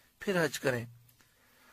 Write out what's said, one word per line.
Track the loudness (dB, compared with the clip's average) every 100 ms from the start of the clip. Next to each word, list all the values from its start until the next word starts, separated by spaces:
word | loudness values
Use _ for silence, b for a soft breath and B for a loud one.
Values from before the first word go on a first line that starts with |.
| b b
फिर | -2 2
हज | 2 0
करें। | 0 0 -4 -12 -20 _ b b b b b